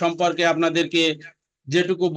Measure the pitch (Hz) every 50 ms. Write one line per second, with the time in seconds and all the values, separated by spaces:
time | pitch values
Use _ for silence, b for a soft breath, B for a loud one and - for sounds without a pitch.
0 | 175 170 170 165 185 175 160 156 170 170 160 156 165 165 160 170 165 - 170 170
1 | 165 160 156 156 B B B _ _ _ _ _ _ 135 143 175 180 175 190 165
2 | 180 175 156